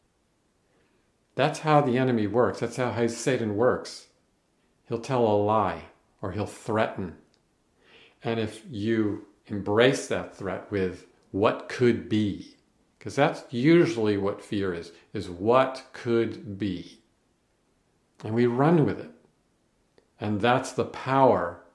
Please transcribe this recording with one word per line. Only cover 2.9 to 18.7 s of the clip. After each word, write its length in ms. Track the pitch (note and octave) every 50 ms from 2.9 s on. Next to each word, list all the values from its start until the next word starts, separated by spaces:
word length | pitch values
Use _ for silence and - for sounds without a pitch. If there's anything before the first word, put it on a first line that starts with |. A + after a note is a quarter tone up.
| G#2 A#2 A#2 A2+
Satan 480 | A#2 - - C#3+ B2+ A#2 A#2 G#2+ G2+
works. 520 | G2+ B2 B2 F#2+ - - - - - - _ _ _ _ _ _ _ _ _ _ _ _ _ _ _ _ -
He'll 100 | A#2+ A#2
tell 260 | A2+ - C3+ A#2+ A#2+
a 120 | A2 G#2 G#2
lie, 460 | G#2 G#2 A2 A2 G2+ F2+ E2+ D#2+ D#2+ - - _ _ _ _ _
or 120 | - F#2+ F2+
he'll 120 | G#2 G2
threaten. 720 | - - - - - G#2+ A2 G#2+ - - - F#2+ E2 D#2 - _ _ _ _ _ _ _ _ _ _ _ _ _ _ _ - - _ _ _ -
And 180 | A#2 A#2 A2+
if 220 | A2 G#2 - - - F#3+
you 580 | C3 G2+ G2+ A2+ A2+ A2 G#2+ G2+ G2 - - - _ _ _
embrace 640 | - A2 G2+ F#2+ G#2 G#2 A2+ B2 C3+ C3+ - - -
that 280 | G#2+ F2+ F2 - -
threat 340 | - G#2+ F#2 - - - -
with 360 | G#2 G2 F#2 F2+ E2+ - - - _ _ _ _
what 380 | - F#2+ G#2 B2+ C3 - - -
could 400 | - - B2+ A#2+ G#2+ G2 - -
be, 480 | A2 G#2+ G#2+ G2+ F#2+ - - - - _ _ _ _ _ _ _ _ _
'cause 160 | - A2 G2+
that's 300 | C3+ C#3+ E3 - - - -
usually 680 | A#2+ A#2 B2 D#3 E3 F3 D#3+ B2 A2+ A#2 A2 G#2 G#2 G2
what 260 | G2 G2+ G2+ - -
fear 300 | - A2 G2 G2 F#2+ E2+
is, 180 | E2+ E2 - - - _ _ -
is 160 | G#2+ F#2 F2+
what 560 | F2 F2 G2 A2+ B2 C3 C3 C3 - - - - -
could 640 | - - B2 A#2 A#2 A2+ G#2 - - - G#2 G2 F#2+
be. 400 | G#2+ G2 F2+ F2 - - - - _ _ _ _ _ _ _ _ _ _ _ _ _ _ _ _ _ _ _ _ _ _ _ _
And 140 | - G#2+ A2
we 120 | A#2 A#2+ A#2+
run 380 | A#2+ B2+ C#3 D#3+